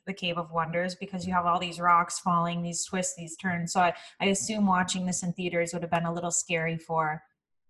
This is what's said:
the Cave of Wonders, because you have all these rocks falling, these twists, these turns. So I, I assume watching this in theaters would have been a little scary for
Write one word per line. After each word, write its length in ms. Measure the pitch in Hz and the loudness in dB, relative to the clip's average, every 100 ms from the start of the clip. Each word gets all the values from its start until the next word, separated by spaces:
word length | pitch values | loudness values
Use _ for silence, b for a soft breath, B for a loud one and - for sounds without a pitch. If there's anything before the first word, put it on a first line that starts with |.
| - | -10
the 60 | |
Cave 240 | 190 175 170 | -6 -4 -4
of 140 | 160 | -4
Wonders, 440 | 165 156 170 180 180 | -2 -2 0 -2 -4
because 300 | 190 185 180 | -8 -6 -2
you 60 | |
have 140 | 180 175 | 0 2
all 120 | 175 | 2
these 220 | 180 170 | 0 -2
rocks 380 | 175 170 175 - | 4 4 4 -2
falling, 440 | 185 175 170 175 | 0 2 2 -2
these 220 | 170 165 | -4 -6
twists, 300 | - 185 180 - | -4 -2 -4 -6
these 200 | 165 - | -12 -6
turns. 360 | 190 170 170 | -2 -2 0
So 80 | 196 | 2
I, 120 | 175 - B B | 2 2 B B
I 60 | 196 | 0
assume 400 | 196 - 214 202 | 2 0 2 4
watching 400 | 180 180 185 180 | 4 2 0 -2
this 160 | 175 | -2
in 100 | 180 | -2
theaters 400 | 170 180 170 170 | -2 -2 0 0
would 100 | 175 | -2
have 80 | 165 | 0
been 140 | 170 170 | 0 0
a 60 | |
little 180 | 170 175 | -2 -2
scary 460 | 170 - 165 165 165 | -2 0 0 0 -2
for 460 | - 160 156 156 - _ _ _ _ | -2 0 0 -2 -10 _ _ _ _